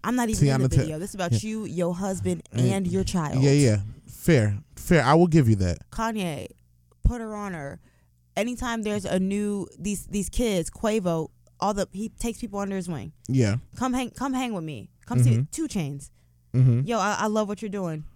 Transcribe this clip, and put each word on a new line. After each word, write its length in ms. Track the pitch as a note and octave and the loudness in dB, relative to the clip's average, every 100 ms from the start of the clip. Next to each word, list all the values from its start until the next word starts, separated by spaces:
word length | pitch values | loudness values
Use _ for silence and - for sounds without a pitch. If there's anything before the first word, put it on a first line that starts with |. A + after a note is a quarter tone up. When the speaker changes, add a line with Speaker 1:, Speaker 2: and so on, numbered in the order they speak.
Speaker 1:
I'm 100 | - B3+ | -2 0
not 120 | A#3 | 0
even 180 | A3 C#3 | 2 4
in 140 | C3+ | 4
the 60 | B2+ | 4
Speaker 2:
Tiana 20 | |
Ta- 60 | C3 | 4
Speaker 1:
video. 160 | D#3 D#3 | 2 -4
This 120 | F3+ | -8
is 40 | |
about 180 | G3 F3+ | -6 0
Speaker 2:
Yeah. 160 | G3+ G#3+ | 0 0
Speaker 1:
you, 140 | A3 | -6
your 300 | G#3 E3 F3 | -6 -2 -2
husband, 480 | F3 G3 F#3+ F#3 F3 - | -2 -4 -2 -2 -4 -4
Speaker 2:
Yeah. 80 | - B2+ | 0 2
Speaker 1:
and 120 | G3 F3+ | 2 0
your 180 | F#3 | -2
child. 380 | F#3 F#3 D3 C3 | 0 -2 -2 2
Speaker 2:
Yeah, 100 | C#3 | 4
yeah. 280 | C#3+ C3+ G#2 G#2 - - | 6 4 2 -2 -12 -20
Fair. 520 | - - D3+ G#2 G2+ - - | -4 4 4 4 -2 -8 -14
Fair. 260 | - E3+ | 2 4
I 120 | B2 | 6
will 120 | D#3+ F3 | 6 6
give 220 | D#3 A#2 | 6 6
you 80 | G#2 | 4
that. 220 | F#2 E2+ - | 2 -2 -8
Speaker 1:
Kanye, 580 | - A3+ A3 F3+ C#3+ - - _ _ _ _ | -4 -4 -2 -4 -6 -10 -16 _ _ _ _
putter-oner. 760 | - A#3+ A3 G#3 G3+ E3+ C#3 - _ _ _ _ _ - | -2 0 -8 -8 -8 -8 -10 -14 _ _ _ _ _ -4
Anytime 460 | A3+ B3 B3 A#3 | -2 -2 -4 -2
there's 220 | G#3 G#3 | -2 -4
a 140 | F#3 F#3+ | -2 0
new, 480 | F#3+ G3+ G#3 G3+ - - | 0 0 -2 -4 -6 -8
these, 280 | F3+ G3+ - | -6 -6 -4
these 220 | G3+ F3+ | -4 -2
kids, 400 | - A#3+ F#3+ E3 | 0 0 0 -2
Quavo, 580 | - A3+ A3 F3+ E3 D#3+ _ _ _ | -4 -2 0 0 -2 -6 _ _ _
all 140 | G3 | -2
the, 140 | G#3 F#3+ | -2 -4
he 180 | F#3+ A3 | -6 -10
takes 280 | - A#3 A3+ | -6 -8 -6
people 200 | A3+ G3+ | -8 -6
under 180 | G3 G3 | -4 -6
his 120 | F3 | -6
wing. 240 | E3+ B2 _ - | -8 -10 _ -2
Speaker 2:
Yeah. 280 | C3+ A2 A2 - - | 2 2 0 -6 -6
Speaker 1:
Come 180 | B3+ | -2
hang, 160 | B3+ B3 | -2 -6
come 240 | - C#4 | -6 -4
hang 180 | B3+ B3 | -2 -4
with 100 | G3+ | -6
me. 260 | D#3+ B2+ G2 _ - | -8 -12 -16 _ -4
Come 160 | C3 | 2
see 80 | A#2+ | 4
Speaker 2:
Mm-hmm. 120 | A2+ C#3 | 2 0
Speaker 1:
Two 160 | - D#4 | -4 -4
Chainz. 420 | G#3 D3 C#3 - _ _ _ _ | -4 -6 -8 -16 _ _ _ _
Speaker 2:
Mm-hmm. 280 | B2+ C3 A#2+ D3 | 4 4 4 0
Speaker 1:
Yo, 120 | A3+ | 0
I, 180 | G3 - | 0 0
I 60 | G#3+ | 0
love 220 | G#3+ G#3 | 0 0
what 140 | G3+ | -4
you're 60 | A3 | -6
doing. 340 | G3+ F3+ D#3 D3+ | -6 -6 -6 -12